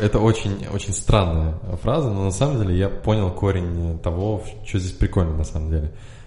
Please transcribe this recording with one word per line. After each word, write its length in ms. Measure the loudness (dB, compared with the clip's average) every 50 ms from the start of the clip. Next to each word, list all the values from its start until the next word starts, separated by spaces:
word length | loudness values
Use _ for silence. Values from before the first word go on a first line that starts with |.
это 180 | 2 2 2 4
очень, 460 | 4 4 4 2 0 -2 -4 -4 -4 -6 -6
очень 200 | -4 -4 -4 -6
странная 600 | 0 4 6 6 6 6 4 2 2 0 0 -2 -4 -6 -6 -6 -4 0
фраза, 260 | 0 0 0 0 0
но 140 | 0 0 0
на 60 | 0
самом 300 | 0 2 2 2 2 0
деле 140 | 0 2 2
я 120 | 2 2 0
понял 420 | -2 -2 0 2 2 2 2 0
корень 680 | 0 0 0 2 2 0 0 -2 -2 -2 -2 -2 -4 -2
того, 380 | -4 -4 -2 -2 -2 -2 -2 -4
в-, 260 | -6 -8 -12 -12 -8
чё 140 | -4 -4 -2
здесь 120 | -2 -4 -2
прикольно, 420 | 0 0 2 2 2 2 2 0
на 80 | -2 -2
самом 260 | -4 -4 -4 -2 -2
деле. 220 | -2 -2 -2 -4 -6 -10 -16 -18 -18 -18 -20